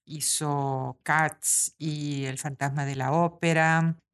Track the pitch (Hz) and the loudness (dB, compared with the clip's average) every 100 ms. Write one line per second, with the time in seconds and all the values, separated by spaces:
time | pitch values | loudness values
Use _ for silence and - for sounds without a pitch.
0 | - 156 - - 151 143 139 135 131 127 | -16 -6 -4 -2 -2 0 0 -2 -4 -6
1 | - 156 156 - - - - - 156 151 | 0 2 2 0 -2 0 -2 -4 -6 -4
2 | 147 143 135 131 151 135 139 139 139 135 | -4 -4 -4 -6 -8 -4 -2 0 -2 -2
3 | 131 156 170 170 170 160 160 160 165 165 | 0 2 2 0 2 4 4 4 2 0
4 | _ | _